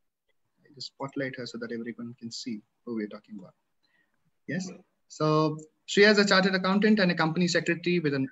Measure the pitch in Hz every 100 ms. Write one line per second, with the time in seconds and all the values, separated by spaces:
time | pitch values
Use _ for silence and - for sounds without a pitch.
0 | _ _ _ _ _ _ _ 139 - -
1 | 139 143 131 131 120 117 117 117 117 113
2 | 120 120 117 - 131 107 _ _ - 113
3 | 104 107 - 104 90 _ _ _ _ _
4 | _ _ _ _ - 170 185 - _ _
5 | _ - 156 156 156 151 - _ - -
6 | 208 208 202 190 190 190 190 196 214 214
7 | 180 175 160 170 175 170 160 170 175 175
8 | 151 139 135